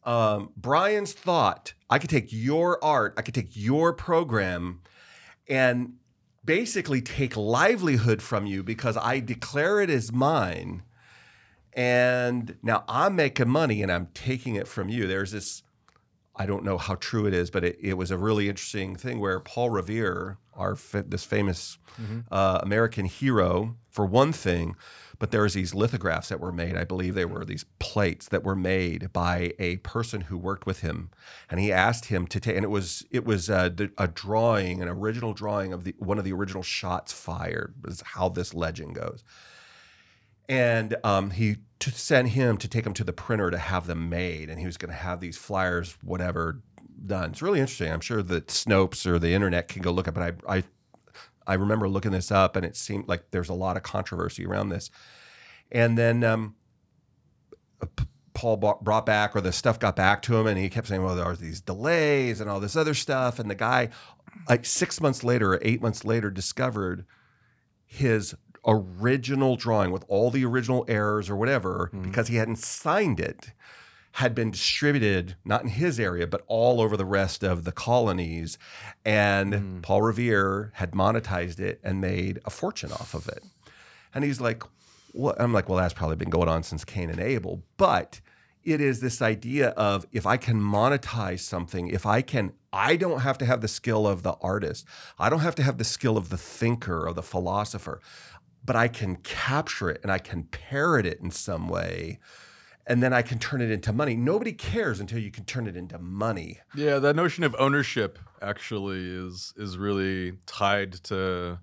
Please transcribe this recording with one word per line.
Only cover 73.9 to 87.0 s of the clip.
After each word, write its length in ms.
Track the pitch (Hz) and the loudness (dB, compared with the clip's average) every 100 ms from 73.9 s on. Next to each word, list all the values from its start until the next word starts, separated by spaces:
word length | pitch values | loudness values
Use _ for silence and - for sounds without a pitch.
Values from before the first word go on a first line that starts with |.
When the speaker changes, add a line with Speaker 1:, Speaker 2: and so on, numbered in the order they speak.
| - _ | -20 _
Speaker 1:
had 220 | - 127 117 | 0 0 2
been 160 | 110 | -2
distributed, 840 | 92 - - 147 143 107 95 87 90 - | 0 -2 2 2 4 4 2 0 -8 -2
not 180 | 110 | 0
in 60 | - | 0
his 300 | 104 175 120 | 0 0 2
area, 280 | 104 87 87 | 0 0 -2
but 160 | 98 - | -4 0
all 340 | 113 117 123 | 4 4 6
over 160 | 110 104 | 4 2
the 80 | 95 | 2
rest 380 | 98 95 - | 2 2 0
of 200 | 98 87 | 0 0
the 80 | 82 | -2
colonies. 840 | - - 123 117 90 85 82 82 - - - - - 110 | -6 2 4 4 2 -2 -4 -6 -8 -14 -18 -18 -6 2
And 480 | 104 104 98 98 | 4 6 4 2
Speaker 2:
Mm. 280 | 101 98 92 | 0 -2 -8
Speaker 1:
Paul 200 | 85 98 | 0 4
Revere 680 | 110 107 120 104 98 98 107 - | 4 2 2 4 2 0 -4 -4
had 160 | 90 | -4
monetized 680 | 95 95 113 - 92 87 85 | 2 2 2 0 -4 -4 -4
it 200 | 95 90 | -6 -4
and 180 | - 95 | -4 -2
made 380 | 92 92 95 95 - | 0 -2 -2 -4 -8
a 40 | |
fortune 420 | - 185 - 76 | -6 -6 -6 -8
off 220 | - - | -10 -8
of 140 | - - | -10 -10
it. 140 | - 196 _ - - - - _ | -12 -18 _ -20 -20 -20 -20 _
And 100 | 135 | -4
he's 180 | 143 127 | -2 0
like, 220 | 120 113 - _ _ - _ | -2 -2 -8 _ _ -20 _
"What?" 260 | - 131 - | -2 -2 2
I'm 140 | 120 | 4
like, 160 | 110 92 | 4 2
"Well, 80 | 92 | 2
that's 160 | 90 | 2
probably 240 | - 82 78 | 0 -2 -2
been 120 | 87 | 0
going 200 | 82 82 | 2 2
on 140 | 82 | 2
since 200 | 85 80 | -2 -8
Cain 260 | - 101 | -8 -6